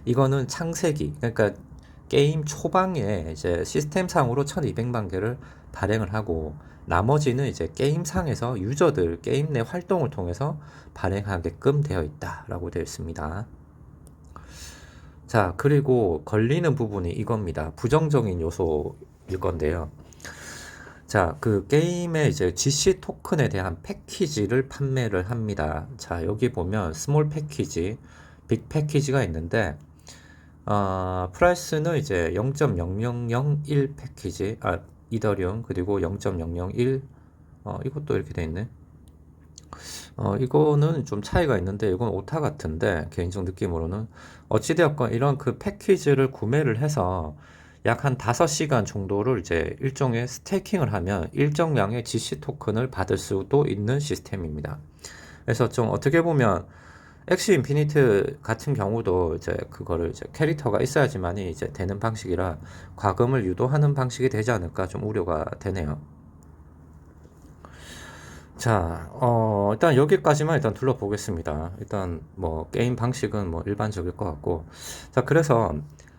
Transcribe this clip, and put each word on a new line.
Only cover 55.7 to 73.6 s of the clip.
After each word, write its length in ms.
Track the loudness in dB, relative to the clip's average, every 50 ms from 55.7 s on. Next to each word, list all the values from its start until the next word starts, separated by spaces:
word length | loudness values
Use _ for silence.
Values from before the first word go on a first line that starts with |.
| 2 2 0 2
어떻게 320 | 2 2 2 4 4 4
보면 440 | 4 4 4 4 4 4 4 2 0 -6 -16 -20 -20 -20 -20 -20 -20 -20 -20 -10 0 0
엑시 260 | 2 2 4 4 4
인피니트 840 | 4 4 2 2 2 2 2 4 6 6 8 8 6 4 2 -2 -6
같은 320 | -4 -4 -4 -4 0 -2 0
경우도 640 | 0 2 0 0 0 2 2 2 2 2 2 0
이제 200 | -2 -2 -4 -4 -4 -4 -8
그거를 400 | -10 -12 -6 -4 -2 -2 -2 -2
이제 140 | -4 -6 -12 -10 -4
캐릭터가 480 | 0 0 0 0 0 -2 0 0 2
있어야지만이 680 | 0 2 2 4 2 2 2 0 -2 -2 -2 -2 -4 -6
이제 220 | -4 -6 -6 -6
되는 280 | -4 -4 -4 -2 -2 -2
방식이라 580 | -2 -2 -4 -4 -4 -2 -2 0 0 -2 -2 -6 -10 -16 -16 -18 -18 -18 -10
과금을 500 | -2 0 0 2 4 2 2 2 2 0
유도하는 480 | 0 0 0 0 2 4 4 4 4 4
방식이 360 | 2 0 -2 -2 0 0 0
되지 220 | 2 0 2 2
않을까 360 | 2 0 0 -4 -4 -4 -4 -4
좀 160 | -2 -4 -4
우려가 420 | -2 -2 -2 0 0 0 0 -2 -4 -6 -6
되네요. 420 | -4 -4 -2 -2 -2 -4 -4 -6 -8 -14 -20 -20 -20 -20 -20 -20 -20 -20 -20 -20 -20 -20 -20 -20 -20 -20 -20 -20 -20 -20 -20 -20 -20 -20 -20 -20 -20 -20 -20 -20 -20 -20 -20 -18 -18 -18 -16 -16 -16 -16 -16 -18 -18 -18 -18 -20 -20 -20 -12 -4
자, 520 | 0 2 4 4 2 0 -4 -6 -8 -10
어, 600 | -6 0 2 2 4 4 2 2 2 2 2 2 2
일단 220 | 4 4 6 6
여기까지만 600 | 6 6 6 4 4 6 4 4 4 4 2 2
일단 180 | 2 2 0 -2
둘러보겠습니다. 1000 | 0 0 0 0 0 0 -4 -4 -4 -4 -4 -6 -4 -4 -4 -4 -4 -4 -6 -8 -10
일단 420 | -10 -6 -4 -4 -2 -2 -6 -6 -10 -14 -10
뭐 340 | -6 -4 -4 -2 -4 -6 -4
게임 260 | -2 0 0 0 0
방식은 540 | 0 0 -2 -2 0 -2 -4 -2 -2 -4 -4
뭐 140 | -4 -4